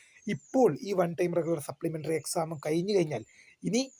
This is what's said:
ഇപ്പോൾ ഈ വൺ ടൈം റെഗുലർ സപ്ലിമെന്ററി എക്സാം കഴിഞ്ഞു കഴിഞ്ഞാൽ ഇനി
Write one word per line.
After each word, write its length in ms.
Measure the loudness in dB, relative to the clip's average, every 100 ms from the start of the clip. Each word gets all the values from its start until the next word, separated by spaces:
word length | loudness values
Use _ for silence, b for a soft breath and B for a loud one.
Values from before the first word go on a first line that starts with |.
| B B -8
ഇപ്പോൾ 440 | -8 0 4 4 4
ഈ 120 | -2 0
വൺ 120 | 0 0
ടൈം 140 | 0 0
റെഗുലർ 220 | 0 -2 -4
സപ്ലിമെന്ററി 480 | -6 -6 -4 -4 -4
എക്സാം 360 | -2 -4 -4 -4 -2
കഴിഞ്ഞു 300 | -2 2 2
കഴിഞ്ഞാൽ 280 | 2 -2 -10 b b b
ഇനി 200 | -2 -2 -2